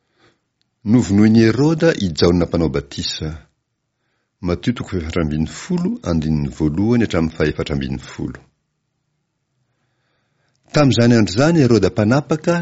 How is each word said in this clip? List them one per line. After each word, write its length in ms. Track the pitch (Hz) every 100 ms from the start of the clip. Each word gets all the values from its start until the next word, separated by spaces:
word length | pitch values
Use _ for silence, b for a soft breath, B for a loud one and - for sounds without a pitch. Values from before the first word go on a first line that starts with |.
| _ _ _ _ _ _ _ _ 98
Novonoin'i 540 | 123 98 101 110 113 113
Heroda 480 | 110 147 165 165 -
i 140 | 95
Jaona 340 | 76 90 87 82
mpanao 240 | 90 80
batisa. 600 | 71 71 - 87 - 78 78 - _ _ _ _ _ _ _ _ _
Matio 320 | 90 87 -
toko 160 | 120 -
fahaefatra 340 | 95 80 87
ambin'ny 240 | 78 76 78
folo, 440 | - - 180 180 240
andininy 460 | - 82 76 78 71 -
voalohany 480 | 78 78 107 120 101
hatramin'ny 300 | 87 80 -
fahaefatra 380 | 78 - - 71
ambin'ny 240 | 67 65
folo. 420 | - - - 64 _ _ _ _ _ _ _ _ _ _ _ _ _ _ _ _ _ _ _ _ _ _ _
Tamin'izany 420 | 151 143 110 117 120
andro 180 | 101
izany 280 | 90 147 170
Heroda 280 | 123 113 95
mpanapaka 640 | - 104 135 - 160 - 170